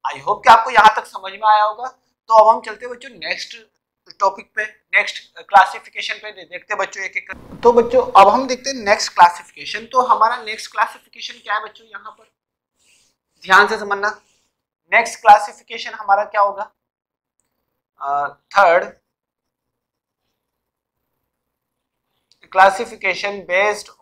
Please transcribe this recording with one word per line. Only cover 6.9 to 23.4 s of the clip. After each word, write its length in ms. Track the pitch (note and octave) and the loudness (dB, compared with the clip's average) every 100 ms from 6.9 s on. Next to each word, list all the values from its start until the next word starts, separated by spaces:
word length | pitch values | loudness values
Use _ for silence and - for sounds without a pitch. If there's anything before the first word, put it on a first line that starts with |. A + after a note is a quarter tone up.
| G3+ | -8
एक 120 | F#3+ G3 | -12 -14
एक 140 | - | -16
कर। 300 | F#3 - - | -20 -20 0
तो 120 | A#3 | 2
बच्चों 300 | A#3+ A#3 B3+ A#3 - | 2 0 -2 2 4
अब 80 | - | 6
हम 180 | B3 C4+ | 4 -4
देखते 220 | B3 C4+ | -8 -8
हैं 60 | C4+ | -8
next 280 | G3+ A3 - | -2 -2 -2
classification। 720 | - F3 - - - D3 G#3+ A3+ | 4 4 4 -18 -18 -14 -14 -4
तो 100 | B3+ B3+ | -2 0
हमारा 300 | A3 A3+ A#3+ | 0 0 -2
next 280 | A3 G#3+ - | -10 -14 -12
classification 680 | G#3+ A3+ - _ A#3 A#3 A#3+ | -4 -6 -6 _ -20 -20 -18
क्या 160 | A3+ | -8
है 100 | G#3 | -8
बच्चों, 220 | G#3+ - A3+ | -8 -20 _
यहाँ 260 | G3+ G#3 | -20 -20
पर 180 | G3+ A3 _ _ _ _ _ _ _ _ _ _ _ | -20 _ _ _ _ _ _ _ _ _ _ _ _
ध्यान 240 | F3+ F#3+ G#3 | 2 4 4
से 100 | G#3+ | -2
समझना। 320 | G3+ G3 G#3 G#3+ _ _ _ _ _ _ E3 | -6 -4 -6 -8 _ _ _ _ _ _ _
Next 280 | G#3 A#3 - | -2 -2 0
classification 760 | A3 G#3 A3+ A3 _ A3+ A#3 | 4 4 4 -14 _ -14 -14
हमारा 300 | A3 G#3 G3+ G#3 | -12 -2 -2 0
क्या 140 | G#3+ | 0
होगा? 300 | G3+ G3 G#3+ _ _ _ _ _ _ _ _ _ _ _ _ _ | -2 -2 -14 _ _ _ _ _ _ _ _ _ _ _ _ _
अ, 280 | C#3 C#3+ C#3+ - _ G3+ | -6 -4 -6 -12 _ 2
third 360 | F#3 E3+ - _ _ _ _ _ _ _ _ _ _ _ _ _ _ _ _ _ _ _ _ _ _ _ _ _ _ _ _ _ _ _ _ _ _ _ _ | 4 4 -2 _ _ _ _ _ _ _ _ _ _ _ _ _ _ _ _ _ _ _ _ _ _ _ _ _ _ _ _ _ _ _ _ _ _ _ _
classification 840 | F#3+ G3 F#3+ A#3 A3 G3 E3+ G3+ G3+ | 2 4 2 -10 -6 -6 -4 -8 -10